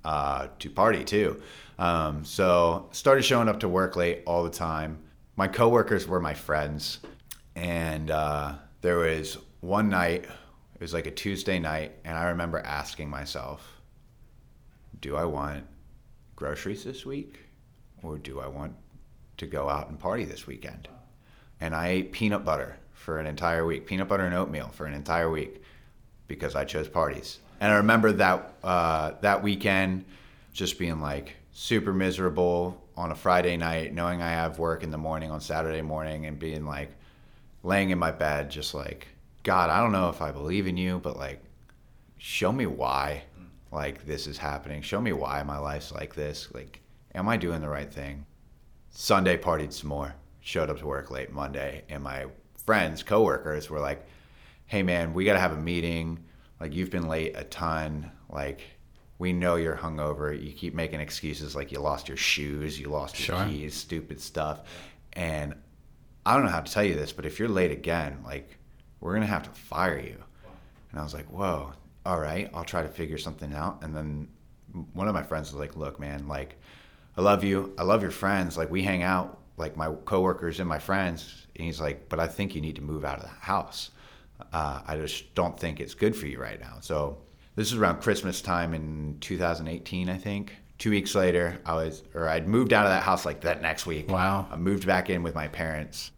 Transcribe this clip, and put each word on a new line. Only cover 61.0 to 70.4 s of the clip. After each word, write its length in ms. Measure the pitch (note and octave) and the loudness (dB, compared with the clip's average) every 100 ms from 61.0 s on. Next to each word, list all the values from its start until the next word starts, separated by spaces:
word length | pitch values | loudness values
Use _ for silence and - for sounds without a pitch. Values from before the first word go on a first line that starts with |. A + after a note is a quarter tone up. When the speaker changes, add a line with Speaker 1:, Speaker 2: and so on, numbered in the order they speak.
Speaker 1:
excuses, 560 | D2+ - D#2 D2 D2 C#2+ | -6 -6 -6 -6 -8 -8
like, 160 | C#2 | -6
you 60 | C#2 | -4
lost 280 | D2 C#2 - | -2 -2 -4
your 80 | C2+ | -2
shoes, 640 | - - D2 D2 D2+ D2+ | 0 0 -2 -4 -6 -6
you 80 | C#2+ | -4
lost 320 | D2 C#2+ - | -4 -4 -4
your 180 | - F2+ | -2 0
Speaker 2:
Sure. 80 | G2+ | 0
Speaker 1:
keys, 280 | D2+ D2+ - | -2 -6 -10
stupid 460 | - E2 - D2 | -6 -8 -6 -12
stuff. 400 | - E2+ D2+ D2 - - - - - | -8 -4 -4 -4 -10 -16 -18 -20 -14
And 440 | - E2+ D#2 D2 D2+ - - - - - - - | -6 -4 -2 -4 -8 -16 -20 -20 -20 -20 -4 4
I 100 | C3 | 6
don't 100 | A#2 | 4
know 60 | |
how 100 | E2+ | 2
to 100 | D2+ | 0
tell 120 | G#2 | 2
you 120 | G#2 D#2 | 4 2
this, 160 | D2 | -2
but 140 | - D2+ | -6 -6
if 140 | - | -2
you're 80 | A2+ | 0
late 240 | F#2+ F2 | 4 4
again, 480 | C#2+ E2 E2+ D2 C#2 | 2 0 0 0 -6
like, 340 | C2+ C#2 - - - - - - | -10 -10 -12 -20 -20 -20 -20 -10
we're 140 | - | -2
gonna 120 | G#2 G#2+ | 0 2
have 180 | F2+ | 0
to 60 | - | -4
fire 480 | - - D2+ F#2 C#2+ | -18 -8 0 0 0
you." 200 | B1 - - - | -6 -12 -18 -20